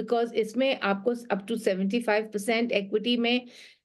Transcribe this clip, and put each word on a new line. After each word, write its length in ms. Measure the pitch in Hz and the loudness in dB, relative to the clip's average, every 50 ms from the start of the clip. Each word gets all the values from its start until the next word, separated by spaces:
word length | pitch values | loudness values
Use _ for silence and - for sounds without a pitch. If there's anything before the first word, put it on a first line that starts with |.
because 320 | - - 240 233 233 233 | 0 2 0 0 0 0
इसमें 480 | - 226 208 214 - 247 262 269 262 - | 0 -2 -2 0 0 0 0 0 0 0
आपको 340 | - 196 196 196 - 240 240 | 0 0 0 2 0 -2 -2
up 100 | 240 - | -2 -2
to 160 | - 208 196 | -4 -4 -4
seventy 520 | - - 233 208 - 208 190 185 196 196 | -2 -4 -4 0 0 0 2 2 0 0
five 400 | 214 240 233 220 208 220 220 214 | 0 0 2 2 2 2 0 -2
percent 400 | 214 208 196 240 226 226 240 233 | -6 -4 -2 0 0 0 2 2
equity 460 | - 202 196 196 214 214 208 240 247 240 | 0 0 0 0 -2 0 2 2 2 2
में 280 | 233 233 247 247 240 - - - - - - _ | 2 2 2 0 -2 -6 -20 -20 -20 -20 -20 _